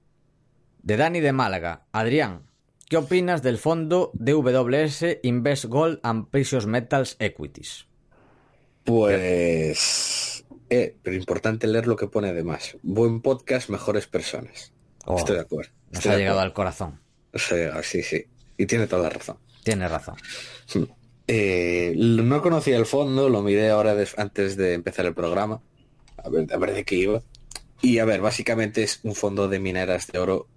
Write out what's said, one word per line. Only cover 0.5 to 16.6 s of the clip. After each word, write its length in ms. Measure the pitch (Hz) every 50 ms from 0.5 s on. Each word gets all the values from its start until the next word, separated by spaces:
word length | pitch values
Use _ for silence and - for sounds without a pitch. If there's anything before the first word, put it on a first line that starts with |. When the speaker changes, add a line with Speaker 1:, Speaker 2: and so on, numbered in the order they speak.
| _ _ _ _ _ _ -
Speaker 1:
De 140 | 95 104
Dani 240 | 110 151 165 175 170
de 100 | 151 139
Málaga. 540 | 135 131 123 101 95 90 82 85 82 - _ _ -
Adrián, 560 | 110 113 117 131 156 135 104 90 85 - _ _ _ _ _ _ _ - -
¿qué 80 | 160
opinas 460 | 160 143 143 180 185 180 180 180 151 123
del 140 | 127 120 104
fondo 520 | - 156 165 165 160 156 170 180 - - -
D 200 | - 113 131 151
W 500 | 156 127 127 123 131 123 120 131 147 156
S 360 | 151 143 - 165 175 - - -
Invest 420 | 123 120 123 117 143 143 139 -
Gold 340 | 113 120 143 160 165 160 - -
and 240 | 117 113 110 101 -
Precious 360 | - 139 135 - 139 127 101
Metals 500 | 107 113 123 117 - 143 135 127 - - -
Equities? 640 | 110 98 - - 76 69 - - - - - - - _ _ _ _ _ _ _ _ _ _ _ _ _ _ _ _ _ _ _ _
Speaker 2:
Pues... 1600 | - 117 113 107 101 98 95 92 90 90 87 87 85 82 80 80 76 67 - - - - - - - - - - - - - - _ - - - -
Eh, 280 | 120 123 98 - - _
pero 140 | _ 92 92
importante 520 | 92 92 - 87 - - 113 113 113 113
leer 200 | 107 110 117 110
lo 80 | 113 107
que 120 | - 104
pone 220 | 98 - 107 104 95
además. 480 | 87 85 82 85 76 - - - - -
Buen 400 | - 85 98 110 117 117 113 113
podcast, 480 | - 135 131 123 - - 131 123 - -
mejores 380 | 101 95 - 110 104 104 -
personas. 640 | - - - - - - - 127 - - - - - _ _ _ _ _ _ -
Speaker 1:
Oh, 120 | - 90
Speaker 2:
Estoy 180 | 90 80 - 101
de 60 | 82
acuerdo. 300 | 78 - 78 76 - - _ _ _ _
Speaker 1:
nos 80 | - 95
Speaker 2:
Estoy 120 | - 104
Speaker 1:
ha 40 | 101
Speaker 2:
de 40 | 101
Speaker 1:
llegado 200 | 98 98 98 95
Speaker 2:
acuerdo. 100 | 95 92
Speaker 1:
al 40 | -
corazón. 480 | -